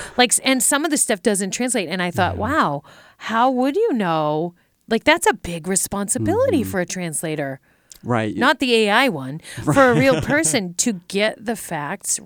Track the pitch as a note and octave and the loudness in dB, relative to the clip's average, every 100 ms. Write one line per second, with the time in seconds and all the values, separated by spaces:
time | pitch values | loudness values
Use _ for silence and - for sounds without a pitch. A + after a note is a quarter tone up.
0 | - - B3 - C4 C4 - C#4 D#4+ D4 | -4 2 2 2 2 2 2 0 0 0
1 | - G#3 A#3 G3 F#3+ - B3 A#3 D#3 F#3 | 0 0 0 0 -2 -4 -2 -2 -2 -2
2 | F3+ F#3 F3 - G#3+ D4+ F#3+ C#3+ - - | -2 0 0 0 -2 0 0 -2 -8 -20
3 | - _ - A3+ B3+ B3+ C4 D#4+ A4+ B3+ | -20 _ -4 0 2 2 0 2 2 2
4 | F#3 D#3+ D3+ D3+ F3 - _ _ - A3 | 0 0 0 0 -4 -8 _ _ -4 0
5 | - E4+ G#4+ A#3 - E3+ F3 G3 - G3+ | 2 2 2 0 -4 -8 -4 -4 -2 -4
6 | G3 B3 - G#4 C5+ E4 G3 G3 F3 F#3 | -4 -2 0 0 2 0 0 -4 -4 -6
7 | E3+ D3 D#3+ D#3 C#3 C3+ _ _ - - | -6 -6 -6 -4 -6 -8 _ _ -20 -10
8 | A#2 A#2+ G#2+ - C4 D#4+ C4 A3+ G#3 G#3+ | -2 -2 0 0 2 2 2 2 4 2
9 | C4+ D#3 C3 D3+ - - - C4 C4 A#3+ | 2 0 -6 -12 -12 -6 0 4 6 6
10 | C4 D#3+ - D4 D#4+ A#3 F3+ F3 B3 F#3 | 4 2 2 0 2 0 -2 -2 -2 -4
11 | - G3 G#3+ - G#3+ A3 - D#3+ C#3+ G3+ | -4 -2 -2 -2 -8 -8 -6 -6 -6 -6
12 | - - | -6 -6